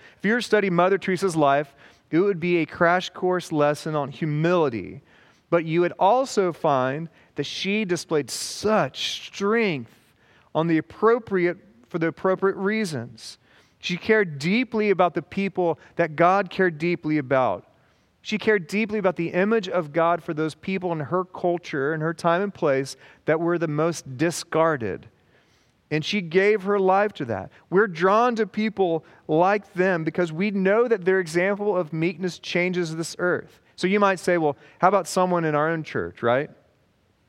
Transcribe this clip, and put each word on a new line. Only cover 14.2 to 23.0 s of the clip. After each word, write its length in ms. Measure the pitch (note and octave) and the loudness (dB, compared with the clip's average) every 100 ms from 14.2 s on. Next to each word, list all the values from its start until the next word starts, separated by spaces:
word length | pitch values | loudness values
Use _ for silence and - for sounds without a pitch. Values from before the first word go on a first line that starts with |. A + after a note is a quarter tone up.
| G3 C#3+ | 2 -2
deeply 520 | D#3 A3 B3+ A3 G#3 | 0 0 0 0 0
about 240 | F3+ F3 | 2 2
the 80 | F3 | 0
people 560 | D#3+ - G3 F#3+ F3 D3+ - - | -8 -4 -4 -2 -2 -2 -6 -4
that 200 | E3+ D3+ | -2 2
God 340 | E3+ G3 F#3+ | 4 4 0
cared 260 | - F#3 D3 | 0 0 0
deeply 400 | E3+ E3+ D#3 D3+ | -4 -2 -2 -2
about. 480 | B2+ C3+ A#2+ F2+ - _ _ _ _ _ | 0 0 2 -2 -8 _ _ _ _ _
She 160 | - G#3+ | -6 -4
cared 300 | A3 G#3 D#3 | 0 0 0
deeply 320 | G3+ A3 G#3+ | -4 -2 0
about 180 | F#3 F3 | -2 0
the 120 | E3 | -2
image 420 | F3+ G3+ A3+ F#3 | 0 2 0 0
of 220 | F3 D3+ | -4 -2
God 300 | D#3 E3 E3+ | 0 0 0
for 120 | - | -4
those 200 | D3+ D#3 | -4 -4
people 380 | - - F#3+ F3+ | -6 -6 -4 -4
in 80 | D#3+ | -6
her 240 | C#3+ F3+ | -4 -4
culture, 720 | F#3 - F3+ E3+ - D3+ C#3 | -4 -4 -4 -4 -4 -4 -4
in 80 | D#3+ | -2
her 100 | D#3+ | -4
time 300 | E3 E3+ E3+ | -2 0 2
and 100 | G3+ | 0
place, 440 | - D#3 C3+ C3+ - | -2 0 2 -2 -8